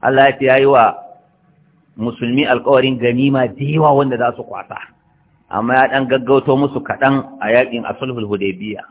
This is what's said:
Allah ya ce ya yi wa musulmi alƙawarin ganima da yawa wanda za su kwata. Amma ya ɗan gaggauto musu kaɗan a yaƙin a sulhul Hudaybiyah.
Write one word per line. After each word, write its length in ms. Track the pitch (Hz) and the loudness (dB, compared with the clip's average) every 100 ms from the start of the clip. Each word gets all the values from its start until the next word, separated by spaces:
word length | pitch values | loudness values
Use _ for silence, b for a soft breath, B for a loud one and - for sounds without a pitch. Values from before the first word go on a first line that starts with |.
Allah 300 | - 135 139 | 0 2 2
ya 40 | 131 | 2
ce 60 | |
ya 120 | 131 131 | 2 4
yi 80 | 139 | 4
wa 300 | 135 110 - - - _ _ _ _ _ _ _ - | 4 4 0 -16 -20 _ _ _ _ _ _ _ -8
musulmi 500 | 117 117 120 127 143 | -8 -6 -4 -2 0
alƙawarin 500 | 123 123 135 131 127 | 0 2 2 2 0
ganima 480 | 120 120 139 135 123 | -2 2 0 2 -2
da 160 | - | -4
yawa 280 | 139 156 156 | -4 2 2
wanda 240 | 139 139 120 | 4 0 -2
za 160 | 120 117 | -4 -4
su 60 | |
kwata. 340 | 110 95 - 107 - _ _ _ _ _ _ | -14 -14 -14 -18 -18 _ _ _ _ _ _
Amma 240 | 95 117 | -4 0
ya 120 | 131 135 | 2 2
ɗan 200 | 135 127 | 0 0
gaggauto 480 | 131 123 135 131 135 | -2 2 0 2 0
musu 240 | 143 143 | 0 -4
kaɗan 560 | 143 104 135 139 - - | -8 -2 0 0 -4 -8
a 100 | 104 | 0
yaƙin 320 | 120 131 117 | 2 2 -4
a 100 | 113 104 | -8 -10
sulhul 240 | 131 120 104 | -8 -8 -6
Hudaybiyah. 580 | 101 98 92 104 107 - | -4 -4 -6 -10 -12 -16